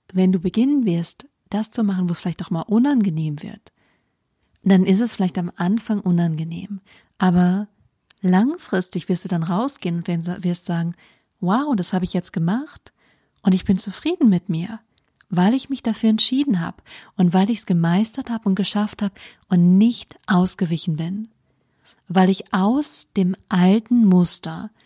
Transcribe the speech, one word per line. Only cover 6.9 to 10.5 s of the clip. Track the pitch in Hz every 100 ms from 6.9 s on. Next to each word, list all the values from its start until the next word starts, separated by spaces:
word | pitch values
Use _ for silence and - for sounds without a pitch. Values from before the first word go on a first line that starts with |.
| - _ -
aber | 180 175 180 190 208 _ _ _ _ -
langfristig | 185 185 247 349 - 185 - 180 -
wirst | 175
du | 175
dann | 175
rausgehen | 165 180 269 - 175 170
und | 170
wirst | 170 170 - 175